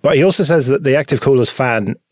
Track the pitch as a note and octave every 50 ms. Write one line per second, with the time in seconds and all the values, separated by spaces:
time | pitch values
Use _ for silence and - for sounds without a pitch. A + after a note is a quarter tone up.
0 | - C#3+ D#3 C3+ D#3+ F#3+ F3+ - F#3+ C#3+ E3+ D#3+ C3 B2 C#3 C#3 - C3+ C3 D3+
1 | D3 - D3 - - C#3 C#3 B2+ A#2+ - - - C3 B2 A2+ A2+ G#2 G2 - -
2 | _ _